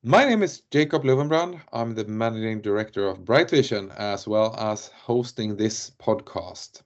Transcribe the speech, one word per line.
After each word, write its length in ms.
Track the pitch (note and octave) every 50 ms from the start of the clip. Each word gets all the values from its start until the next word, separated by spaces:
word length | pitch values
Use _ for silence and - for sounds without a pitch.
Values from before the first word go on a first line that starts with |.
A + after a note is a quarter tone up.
| -
My 200 | A#2 D#3 A3+ C#4+
name 200 | C#4 A#3 G#3+ G3
is 160 | E3+ - - _ _
Jakob 320 | - D3 D3+ D3 D#3+ D3
Löwenbrand. 580 | C3+ C3 C3 C3+ D3 D3 D#3+ D#3+ E3+ F3+ F3+ D#3+ - _
I'm 240 | - A#2 A#2 A#2 A2+
the 80 | A2 A2
managing 560 | G#2 G#2+ A2 A2+ A#2 A2 A2 A2 A2 A2 G#2+
director 480 | G#2 G#2 G2+ G#2+ G#2+ - - G2 G2+ G2
of 160 | F#2 F#2+ F#2
Bright 260 | A2+ A#2 D3+ F3 -
Vision, 400 | E3+ C#3+ C3 - A#2 G2+ G2 G2 - -
as 300 | G#2 G#2 G2+ G2 - G#2
well 260 | G#2+ G#2+ A2 A2 G#2+
as 300 | G#2+ A2 G#2+ G#2+ G#2+ -
hosting 680 | - - - - - A#2+ B2 B2 B2 - - A2 G#2+ G#2
this 340 | G2+ G#2+ A2 A2 - - - _ _
podcast. 840 | - A2+ A2 - - - - F2+ E2 F2+ - - - - _ - _